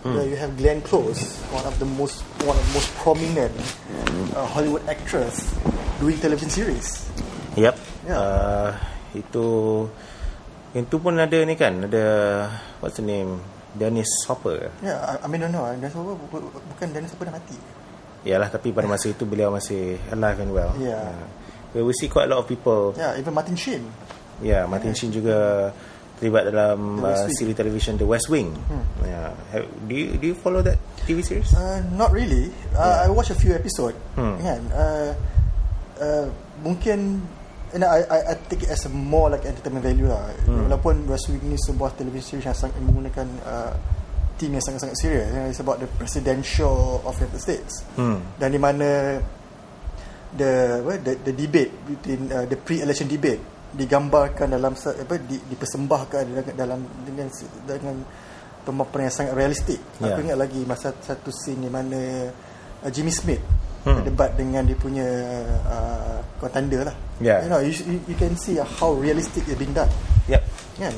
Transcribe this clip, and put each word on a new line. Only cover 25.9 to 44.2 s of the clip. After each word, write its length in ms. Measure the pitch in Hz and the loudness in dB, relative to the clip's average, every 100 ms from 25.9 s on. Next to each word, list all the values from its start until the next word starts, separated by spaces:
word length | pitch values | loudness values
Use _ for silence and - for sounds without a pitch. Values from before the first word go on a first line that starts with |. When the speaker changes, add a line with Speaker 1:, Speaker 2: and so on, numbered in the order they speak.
| - - - | -18 -20 -4
Speaker 1:
terlibat 320 | 113 107 95 | 2 4 4
dalam, 480 | 107 104 101 104 104 | 4 4 4 -2 -2
Speaker 2:
The 80 | |
West 160 | 98 98 | 0 2
Speaker 1:
uh, 80 | 104 | 0
Speaker 2:
Wing. 80 | - | 0
Speaker 1:
siri 160 | 110 | -2
television 420 | 110 110 107 113 107 | 0 0 0 0 2
The 80 | 107 | 2
West 180 | 117 - | 2 2
Wing. 160 | 151 90 76 - | 0 0 -4 -4
Speaker 2:
Hmm. 120 | 143 113 - | -2 -2 0
Speaker 1:
Ya. 320 | 92 87 80 - 90 | -2 -2 -6 -8 -6
Have, 160 | 107 - - | -6 -6 -8
do 80 | 107 | -4
you, 240 | 131 151 139 | -4 -2 0
do 80 | 156 | -2
you 40 | 180 | 0
follow 240 | 180 185 | 0 4
that 160 | 190 185 - - | 4 4 0 -6
T 80 | - | -2
V 80 | 165 | 0
series? 320 | 180 202 214 | 0 0 6
Speaker 2:
Uh, 320 | - 185 190 180 | 6 6 -2 0
not 160 | 180 226 | 4 4
really. 380 | 214 240 127 - - - | 6 6 4 2 -4 0
Uh, 320 | - 175 170 | 4 6 6
Speaker 1:
Ya. 20 | 185 | 6
Speaker 2:
I 20 | |
watch 160 | 208 220 | 6 4
a 80 | 185 | 6
few 160 | - | 6
episode. 400 | 170 - - 120 - - - | 6 0 0 -2 -2 -6 0
Speaker 1:
Hmm. 240 | 117 92 | 0 0
Speaker 2:
Kan? 200 | 175 117 120 | -2 -2 0
Uh, 380 | 143 156 151 147 147 - - - - - - - - | 2 2 2 -2 -2 2 4 4 4 0 0 -6 -4
uh, 260 | 147 151 139 117 - 147 | 0 2 0 -6 -12 -6
mungkin, 560 | 156 175 226 208 196 196 175 - - - - | -2 0 2 2 0 -2 -6 -12 -16 -14 -8
you 80 | 180 | 2
know, 80 | 180 | 6
I, 140 | 165 175 | 6 6
I, 100 | 160 156 | 2 2
I 80 | 160 - | -4 -2
take 160 | 175 - | -2 0
it 60 | |
as 160 | 151 139 | 0 -2
a 20 | |
more 380 | 139 139 156 156 | -4 2 4 4
like 140 | 143 135 | 2 -2
entertainment 380 | - 147 131 127 | -6 -6 -2 2
value 220 | 127 131 | 4 4
lah. 220 | 131 - - - | 2 -4 2 4
Speaker 1:
Hmm. 180 | 120 117 | 4 4
Speaker 2:
Walaupun 400 | 139 165 151 147 | 4 4 4 2
West 240 | 131 - | -2 -2
Wing 160 | 139 143 | -2 -2
ni 140 | 143 | 0
sebuah 320 | - 131 135 | 0 0 -2
television 460 | - 131 131 131 143 | -4 -6 -6 -8 -6
series 60 | 131 | -4
yang 100 | 120 | -2
sangat 220 | 135 135 | -2 0
menggunakan, 460 | 131 127 135 135 131 123 123 | 4 4 4 -4 -4 -6 -6
uh, 300 | 120 117 - - - - - | -6 -4 -4 -2 -2 0 0